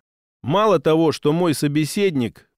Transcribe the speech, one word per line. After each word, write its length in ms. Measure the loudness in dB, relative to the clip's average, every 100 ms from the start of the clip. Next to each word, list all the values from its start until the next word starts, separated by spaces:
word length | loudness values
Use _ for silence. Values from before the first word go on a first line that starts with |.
| _ _ _ _
Мало 360 | -4 0 2 2
того, 340 | 2 2 2
что 200 | 0 -2
мой 220 | 0 0
собеседник — 960 | -2 -2 -2 -2 -2 -2 0 -4 -6 _